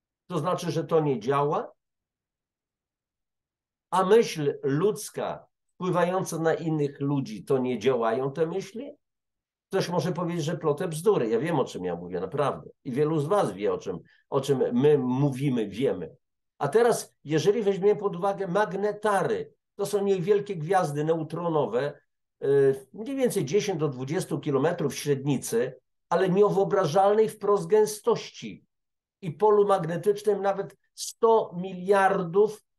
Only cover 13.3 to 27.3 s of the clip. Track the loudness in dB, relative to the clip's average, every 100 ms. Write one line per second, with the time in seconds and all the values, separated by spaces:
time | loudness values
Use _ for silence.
13.3 | 0 0 -2 -2 -2 -6 -10 -12 _ _
14.3 | -4 0 0 2 4 6 4 2 0 0
15.3 | 0 -2 -2 -4 -2 -2 -2 -8 -14 _
16.3 | _ _ _ 0 4 4 2 -4 _ -2
17.3 | 2 2 2 0 2 2 2 -2 -2 -2
18.3 | -2 -2 0 0 -2 -4 -2 0 0 0
19.3 | -4 -6 _ _ -8 -2 0 2 0 2
20.3 | 0 0 -6 0 0 0 -2 0 0 -2
21.3 | -4 -2 0 0 -2 -4 -8 _ _ _
22.3 | _ 2 4 4 2 -8 -12 -8 -2 0
23.3 | 0 0 0 0 -2 -4 -4 -4 -4 -4
24.3 | -6 -2 0 0 0 -4 -4 -2 -2 0
25.3 | -2 -2 -2 -2 -6 _ _ _ 0 2
26.3 | 4 4 4 2 2 2 4 4 4 2